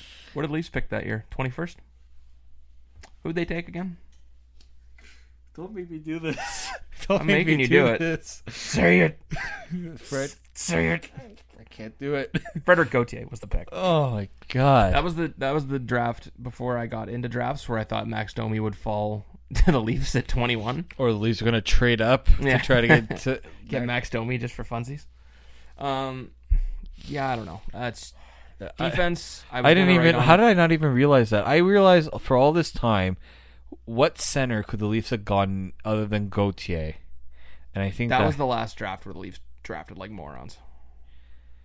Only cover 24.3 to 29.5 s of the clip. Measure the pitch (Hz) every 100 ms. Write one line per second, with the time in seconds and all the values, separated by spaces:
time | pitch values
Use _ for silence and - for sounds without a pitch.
24.3 | 127 120 - 113 120 120 143 - - -
25.3 | - - - - - 139 135 135 131 123
26.3 | - - - - - - - - 139 135
27.3 | 123 98 90 - 92 120 - - - -
28.3 | - - - 95 - 131 - 175 170 -
29.3 | - -